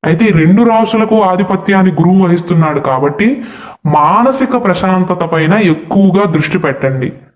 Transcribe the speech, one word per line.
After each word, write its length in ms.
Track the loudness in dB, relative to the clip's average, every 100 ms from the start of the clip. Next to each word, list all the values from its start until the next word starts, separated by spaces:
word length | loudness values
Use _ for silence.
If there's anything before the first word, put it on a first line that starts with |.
అయితే 200 | 0 0
ఈ 60 | 2
రెండు 320 | 2 4 4
రాశులకు 600 | 4 2 0 0 0 2
ఆధిపత్యాన్ని 680 | 2 0 -2 -2 0 2 2
గురువు 320 | 2 2 2
వహిస్తున్నాడు 560 | 2 0 0 0 0 -2
కాబట్టి 640 | -2 -2 -2 0 -2 -2 -8 -16 -20 -8 -4
మానసిక 760 | 0 2 2 0 0 -2 -2
ప్రశాంతత 580 | -2 -2 0 0 -2 -4
పైన 300 | -2 -2 0
ఎక్కువగా 720 | 2 2 -2 -2 2 2 2
దృష్టి 340 | 0 0 -2 -2
పెట్టండి. 540 | -4 -2 -4 -2 -6 -8 -20